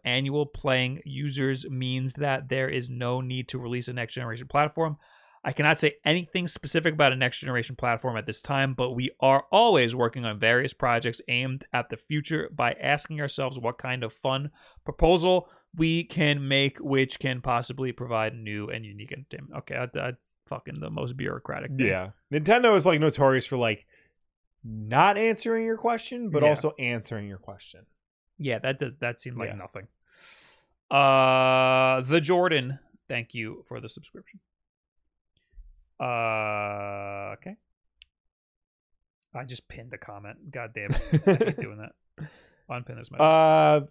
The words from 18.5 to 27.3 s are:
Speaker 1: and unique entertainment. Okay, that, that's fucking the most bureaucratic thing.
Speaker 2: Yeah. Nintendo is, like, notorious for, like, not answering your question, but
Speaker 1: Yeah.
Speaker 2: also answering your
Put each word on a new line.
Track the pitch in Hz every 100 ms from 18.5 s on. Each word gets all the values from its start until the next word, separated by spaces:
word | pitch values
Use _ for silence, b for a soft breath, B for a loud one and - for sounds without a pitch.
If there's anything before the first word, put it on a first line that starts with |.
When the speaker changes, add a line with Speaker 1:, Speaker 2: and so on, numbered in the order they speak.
| 104 104
Speaker 1:
and | 117 110
unique | 104 113
entertainment. | - 139 - 139 143
Okay, | - 127
that, | 123
that's | 147 131 123 - _ -
fucking | 131 - 151
the | 151
most | 156 127 127
bureaucratic | 95 - - - -
thing. | 131 113
Speaker 2:
Yeah. | 92 92 - -
Nintendo | 147 156 240 240 196
is, | 170
like, | 156
notorious | 151 143 135 131 -
for, | 131
like, | 113 104 _ _ _ _ _ _ _ _
not | 117 110 107 131 190 202
answering | 226 220 233 226 226
your | 220
question, | 233 226 - 247 226
but | 147
Speaker 1:
Yeah. | 151
Speaker 2:
also | 147 151 -
answering | 123 120 - 110
your | 101